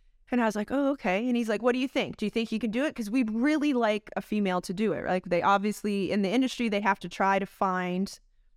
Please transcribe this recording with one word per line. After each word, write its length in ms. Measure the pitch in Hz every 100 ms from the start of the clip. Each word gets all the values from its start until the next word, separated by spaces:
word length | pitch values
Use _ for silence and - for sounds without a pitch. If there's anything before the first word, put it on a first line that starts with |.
| _ _ -
And 80 | 247
I 60 | 220
was 100 | 208
like, 140 | 208
"Oh, 220 | 269 277
okay." 360 | 277 202 185 247
And 80 | 240
he's 140 | 226
like, 140 | 208
"What 100 | 240
do 60 | 254
you 80 | 269
think? 300 | 285 170 -
Do 80 | 208
you 20 |
think 220 | 226 226
you 80 | 220
can 100 | 226
do 160 | 226 262
it? 100 | -
'Cause 140 | 208
we'd 220 | 254 220
really 420 | 220 277 302 294
like 380 | 247 220 214 - -
a 60 |
female 400 | - 214 196 180
to 100 | - 185
do 180 | 220
it." 140 | 147 -
Like, 180 | 185 185
they 160 | 175
obviously, 680 | - 196 208 202 208 202 185
in 100 | 208
the 80 | 196
industry, 400 | 247 262 - 233
they 120 | 202
have 180 | 208 202
to 100 | 175
try 300 | - 196 196
to 80 | 196
find 720 | - 196 180 180 180 190 - _ _ _